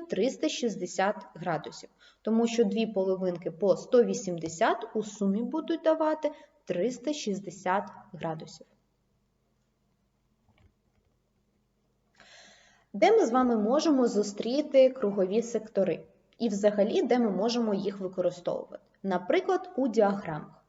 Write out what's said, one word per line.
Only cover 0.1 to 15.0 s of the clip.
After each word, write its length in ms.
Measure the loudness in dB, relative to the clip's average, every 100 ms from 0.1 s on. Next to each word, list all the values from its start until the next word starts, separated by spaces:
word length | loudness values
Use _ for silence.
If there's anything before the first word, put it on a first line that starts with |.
| -2 -2 -2 -4
шістдесят 640 | -2 -4 -4 -8 -2 -2 -2 -10
градусів, 560 | -10 -6 -6 -6 -16 -20 _ _ _
тому 260 | -2 0 2
що 160 | 2
дві 240 | 2 2 -2
половинки 640 | 0 0 0 -2 -4 -8
по 260 | -2 0 0
сто 260 | 2 4
вісімдесят 840 | 4 2 -6 -6 -6 -2 0 0 -4
у 100 | -6
сумі 380 | -6 -4 -2 0
будуть 380 | -2 -4 -4 -2
давати 500 | 0 2 0 -2 -4 -6 -20 _ -6
триста 480 | -2 -2 -4 -6
шістдесят 720 | -6 -4 -6 -8 -8 -2 -2 -2 -14 -20
градусів. 540 | -10 -8 -8 -12 -20 -20 _ _ _ _ _ _ _ _ _ _ _ _ _ _ _ _ _ _ _ _ _ _ _ _ _ _ _ _ _ _ _ _ _ _ _ -20 -20 -20 _ _ _ _
Де 180 | 2 6
ми 140 | 6 6
з 60 |
вами 260 | 4 4 2
можемо 500 | 2 2 4 4 4
зустріти 840 | 2 -2 -2 -2 -2 2 6 6
кругові 520 | 4